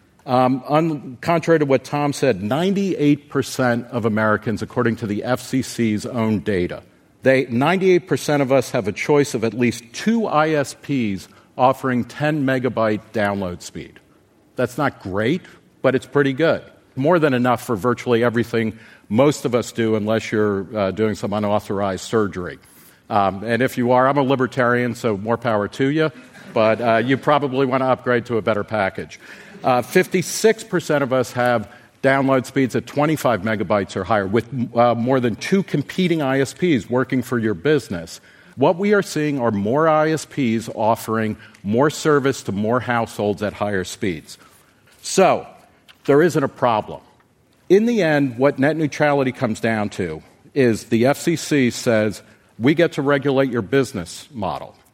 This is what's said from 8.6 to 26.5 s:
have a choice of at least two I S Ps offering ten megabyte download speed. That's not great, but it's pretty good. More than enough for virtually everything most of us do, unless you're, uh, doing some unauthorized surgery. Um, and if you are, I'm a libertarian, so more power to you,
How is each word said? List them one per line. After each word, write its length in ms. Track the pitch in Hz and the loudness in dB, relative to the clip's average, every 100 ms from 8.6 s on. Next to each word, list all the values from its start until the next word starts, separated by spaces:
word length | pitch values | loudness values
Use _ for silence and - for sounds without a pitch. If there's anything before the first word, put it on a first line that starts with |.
| 117 | 2
have 160 | 131 101 | -2 -4
a 60 | |
choice 400 | 98 - 147 143 | -4 0 2 2
of 100 | 117 | -2
at 100 | 113 | -4
least 300 | 123 123 - - | 0 0 -2 -8
two 340 | - - 233 208 | -6 -2 0 0
I 240 | 147 156 | 0 2
S 220 | 156 135 - | 0 -2 -8
Ps 520 | - 139 110 95 - - _ - | -6 -2 -2 -4 -10 -20 _ 0
offering 480 | 127 131 135 123 110 | 2 2 -2 -2 -4
ten 400 | - 151 156 135 | -4 -2 -2 0
megabyte 560 | 131 127 107 110 107 - | 0 -2 0 0 0 -4
download 500 | 110 101 101 92 87 | -2 -2 -2 -4 -8
speed. 380 | - - - - _ _ _ _ _ - | -12 -16 -16 -20 _ _ _ _ _ -6
That's 220 | 123 - | -4 -2
not 240 | 139 - | -4 -4
great, 400 | 101 92 110 180 - - _ _ | -6 -2 -2 -2 -6 -20 _ _
but 140 | 131 123 | 0 0
it's 100 | - | 0
pretty 260 | 143 139 | 0 2
good. 320 | 135 160 98 - - _ - | 2 0 0 -4 -20 _ -2
More 240 | 135 175 | 2 4
than 140 | 151 | 4
enough 300 | 127 123 117 | 2 2 0
for 120 | - 110 | 0 -2
virtually 480 | 123 117 - 117 | 0 -2 2 2
everything 560 | 120 117 113 117 110 107 - - - | 2 0 0 -2 -2 -6 -16 -20 -2
most 340 | 107 143 139 | 2 2 2
of 120 | 139 120 | 0 -2
us 160 | 107 | -2
do, 240 | - 113 110 | -2 0 0
unless 360 | 104 113 - | 0 -2 -2
you're, 460 | 110 107 98 95 110 | 0 0 0 -4 -4
uh, 140 | 95 | -2
doing 240 | 95 110 101 | 0 -2 -2
some 180 | 110 | -4
unauthorized 720 | 104 104 104 - 98 101 92 | -2 0 0 -2 -4 -4 -4
surgery. 560 | - 117 104 87 87 69 _ - - _ - | -2 0 0 -4 -10 -14 _ -20 -20 _ -4
Um, 340 | 110 98 95 | 0 0 0
and 200 | 107 117 | -2 0
if 120 | 131 - | 0 0
you 160 | 123 | 2
are, 160 | 127 131 | 4 4
I'm 100 | 143 | 2
a 40 | |
libertarian, 720 | 131 135 123 135 120 120 123 | 2 2 0 0 0 0 -2
so 240 | 117 120 101 | -4 -4 -2
more 180 | 110 117 | -2 -2
power 320 | 123 107 101 | 0 -2 -2
to 200 | - 135 | -2 -2
you, 240 | 156 156 - - - - | 0 -2 -4 -18 -20 -4